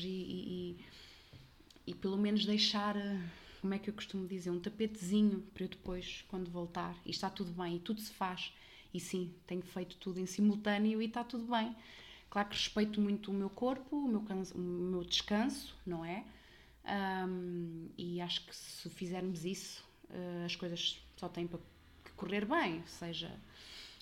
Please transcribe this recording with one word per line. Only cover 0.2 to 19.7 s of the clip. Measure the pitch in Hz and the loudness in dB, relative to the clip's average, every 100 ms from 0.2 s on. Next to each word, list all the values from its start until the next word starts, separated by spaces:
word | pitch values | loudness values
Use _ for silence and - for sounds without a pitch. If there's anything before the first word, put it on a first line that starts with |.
| 180 180 185 180 180 175 - - - - - - - - - - - | -2 -4 -2 -2 -4 -6 -12 -18 -18 -20 -18 -18 -18 -20 -20 -14 -10
e, | |
e | 175 | -2
pelo | 190 196 | 0 4
menos | 208 214 208 | 6 6 6
deixar, | 214 - 214 208 202 | 6 4 4 2 0
eh, | 202 196 170 - - - | 0 -2 -4 -8 -16 -4
como | 190 | 0
é | 196 | 0
que | 202 | -2
eu | |
costumo | 208 - 190 185 | -6 -4 -2 -2
dizer, | 190 175 | -2 0
um | 175 | 0
tapetezinho | 180 - 214 - 180 208 208 190 - | -2 0 0 0 4 8 8 6 0
para | - | -4
eu | 185 | -4
depois, | - - 180 180 - - | -4 -6 -6 -6 -10 -6
quando | 190 180 | -4 -4
voltar, | 175 170 180 170 175 | -4 -4 -2 -4 -4
e | - | -6
está | - 190 | -2 -2
tudo | - 180 | -2 -4
bem, | 175 175 175 | -2 0 0
e | |
tudo | 175 214 | 0 -2
se | - | -4
faz. | - 190 180 - - - - - | -2 -2 -2 -6 -10 -18 -20 -8
E | 180 | -6
sim, | - 185 175 - | -2 -2 -2 -6
tenho | - 180 | -6 -4
feito | 180 190 180 - | -4 -6 -6 -6
tudo | 190 180 | -4 -2
em | 185 | 0
simultâneo | - 208 202 208 202 214 220 | 6 6 8 4 4 6 4
e | 226 | 2
está | 240 | -2
tudo | 233 247 226 | -4 -4 2
bem. | 240 220 226 - - - - - | 2 2 -2 -14 -18 -16 -18 -2
Claro | 202 208 | 0 2
que | - | 2
respeito | - - 214 214 | 2 4 4 6
muito | 208 202 - | 4 4 2
o | |
meu | 196 196 | 0 0
corpo, | - 247 262 262 | 2 2 2 0
o | 294 277 | 0 4
meu | 208 | 4
canso, | 214 190 190 - | 2 -2 -2 -2
o | |
meu | 180 180 180 180 | -2 0 2 0
descanso, | 175 - - 208 262 - - - - | 2 2 4 4 4 0 -6 -8 -4
não | 170 | -4
é? | 165 190 - - - - - - | -2 -6 -8 -16 -20 -20 -20 -10
Ahm, | - 202 190 190 185 180 180 175 170 165 165 - | -2 0 2 2 0 0 -2 -2 -2 -6 -8 -6
e | 175 175 | -4 -2
acho | 175 - - | 0 -2 -4
que | - | -12
se | - - 165 | -12 -10 -10
fizermos | - 180 180 185 175 | -6 -4 -2 -2 0
isso, | 165 190 - | -2 -4 -6